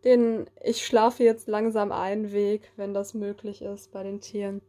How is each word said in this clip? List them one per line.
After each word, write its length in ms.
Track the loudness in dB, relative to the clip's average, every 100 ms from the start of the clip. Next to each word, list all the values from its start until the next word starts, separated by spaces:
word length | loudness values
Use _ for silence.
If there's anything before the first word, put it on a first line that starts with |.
den 460 | 6 6 6 0 -6 _
ich 240 | -4 -4 2
schlafe 380 | 4 4 4
jetzt 240 | 4 4 -4
langsam 440 | -2 0 0 -2
ein 400 | -2 -4 -4 -4
Weg, 400 | -2 0 -2 -6 -10
wenn 180 | -6
das 200 | -6 -6
möglich 480 | -8 -8 -8 -12 -12
ist 300 | -12 -12 -14
bei 120 | -12
den 160 | -10 -10
Tieren. 420 | -10 -8 -8 -8